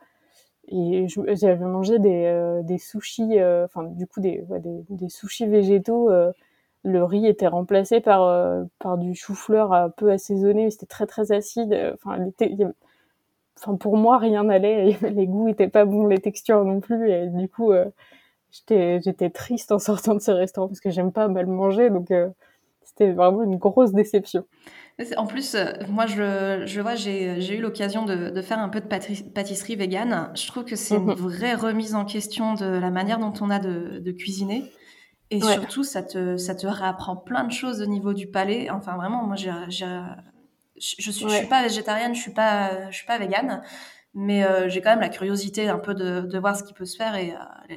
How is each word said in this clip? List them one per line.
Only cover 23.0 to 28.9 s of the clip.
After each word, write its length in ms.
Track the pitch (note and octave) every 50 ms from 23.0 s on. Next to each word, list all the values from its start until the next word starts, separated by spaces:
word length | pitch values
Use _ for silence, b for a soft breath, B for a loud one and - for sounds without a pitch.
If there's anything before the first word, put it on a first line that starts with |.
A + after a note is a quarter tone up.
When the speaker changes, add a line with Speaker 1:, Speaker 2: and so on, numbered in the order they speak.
| G#3 F#3+
Speaker 1:
vraiment 300 | F3 F3+ F3+ F3+ F#3+ A3
une 140 | A#3 G3 F#3
grosse 360 | F3+ - G3+ - B3+ B3+ G3+
déception. 520 | F#3+ G#3 G#3 G#3 - G3 G3+ - - F3 - _ B B B B B B B B B -
Speaker 2:
Mais 80 | A#3+
c'est, 100 | A#3 -
en 100 | - A3
plus, 280 | G3+ G#3+ C4+ C#4 - -
euh, 180 | G#3 F#3 - - - G3+ F#3+
moi, 160 | G3+ A3 A3+
je, 600 | A3 G3+ G#3 G#3 G3+ G3 G3 G3 G3 G3 F#3 F#3+
je 140 | F#3+ F#3+ G#3
vois, 120 | G3+ A3+ A#3+
j'ai, 440 | A3 G3+ G3+ G3 G3 F#3 F3+ F3 F3
j'ai 160 | F#3 F#3 G3+
eu 40 | A3
l'occasion 420 | A3+ G#3+ - - G3+ G3 G3+ A3 A3
de, 240 | G3+ F#3 F3 F3 F3
de 140 | F3 F#3+
faire 160 | F#3 - A3+ A3
un 100 | G#3 F#3+
peu 120 | G#3 A3
de 40 | G#3+
patri-, 360 | -